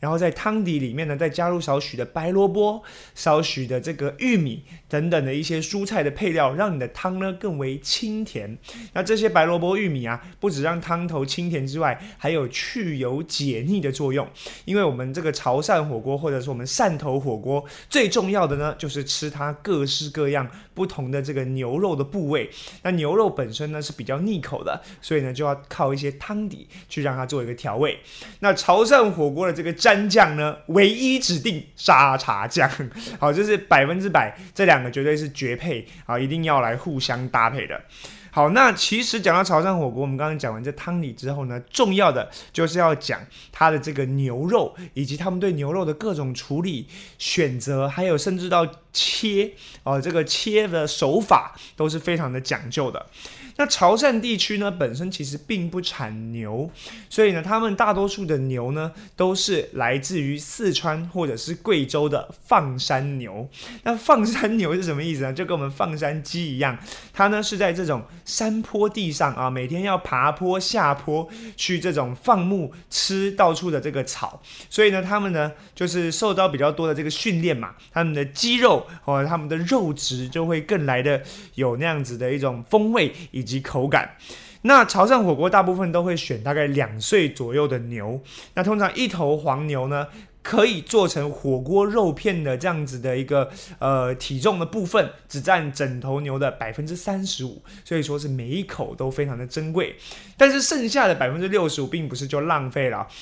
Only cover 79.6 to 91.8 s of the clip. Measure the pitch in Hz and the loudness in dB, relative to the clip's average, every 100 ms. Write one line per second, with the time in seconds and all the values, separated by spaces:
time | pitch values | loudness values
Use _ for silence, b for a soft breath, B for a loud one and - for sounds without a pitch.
79.6 | 170 269 175 147 - 127 127 143 165 160 | 2 2 2 -2 -4 -4 -6 -2 0 0
80.6 | 151 208 143 127 131 139 135 B B - | 0 0 2 2 2 0 -2 B B -2
81.6 | 127 120 165 156 127 120 123 143 135 120 | -2 0 -2 -2 -4 -4 -2 0 -2 -4
82.6 | 117 214 214 233 151 B 160 123 110 131 | 2 2 4 2 0 B -10 -8 -4 -6
83.6 | 135 147 135 135 - - B B B B | -4 -2 2 2 0 -10 B B B B
84.6 | 220 277 220 196 196 262 196 139 175 196 | 8 8 8 6 6 6 4 2 4 4
85.6 | 185 185 185 170 175 170 - 120 113 147 | 4 2 2 2 2 0 -2 -4 -2 0
86.6 | 147 139 160 110 107 208 156 - 120 131 | 2 2 0 -2 2 4 4 0 -4 0
87.6 | 147 127 117 117 104 127 135 B B - | 0 -2 -4 -6 -6 -8 -10 B B -2
88.6 | 180 214 196 - 247 180 147 151 147 135 | 0 2 0 2 -2 0 0 0 0 -2
89.6 | 151 139 131 143 143 B B - - 220 | -2 -2 -2 -2 -4 B B -16 -2 4
90.6 | 220 196 151 226 185 - 147 - 139 127 | 4 4 2 4 4 2 -4 -4 -2 -2
91.6 | 131 196 | 2 2